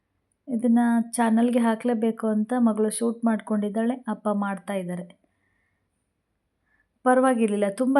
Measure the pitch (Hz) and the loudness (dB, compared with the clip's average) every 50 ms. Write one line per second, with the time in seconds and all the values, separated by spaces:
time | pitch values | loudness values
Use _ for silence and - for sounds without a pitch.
0 | _ _ _ _ _ _ _ _ _ 285 247 220 233 240 233 240 240 233 233 233 | _ _ _ _ _ _ _ _ _ -6 -6 -2 2 2 4 4 4 2 2 0
1 | 226 233 - 247 233 226 220 226 240 247 233 247 233 226 220 226 - 240 240 220 | 0 -2 -2 -2 0 2 4 2 2 2 2 2 2 0 0 0 -2 -2 -2 0
2 | 233 226 220 226 226 220 214 214 214 - 254 254 233 226 208 214 214 214 214 - | 0 -2 -2 -2 -4 -2 -2 -2 -2 -2 0 2 2 2 2 2 0 -2 -2 -2
3 | 233 233 226 233 - 226 220 208 - - 214 208 202 208 202 226 226 240 254 262 | -4 -4 -4 -2 -2 -2 -2 -2 -2 -4 -4 -2 -2 -2 -2 -2 -2 -2 -4 -4
4 | - 220 214 208 - 214 208 202 202 196 196 180 - - 202 190 180 175 180 175 | -6 -8 -8 -4 -2 -2 -2 -2 -2 -4 -6 -8 -8 -8 -6 -6 -6 -6 -8 -10
5 | 175 175 - _ _ _ _ _ _ _ _ _ _ _ _ _ _ _ _ _ | -10 -14 -18 _ _ _ _ _ _ _ _ _ _ _ _ _ _ _ _ _
6 | _ _ _ _ _ _ _ _ _ _ _ _ _ _ _ _ _ _ _ _ | _ _ _ _ _ _ _ _ _ _ _ _ _ _ _ _ _ _ _ _
7 | - 254 254 254 254 262 254 226 226 208 208 208 202 202 196 - 262 247 269 | 2 2 4 4 4 2 2 2 2 0 2 0 -2 -2 0 -2 0 2 4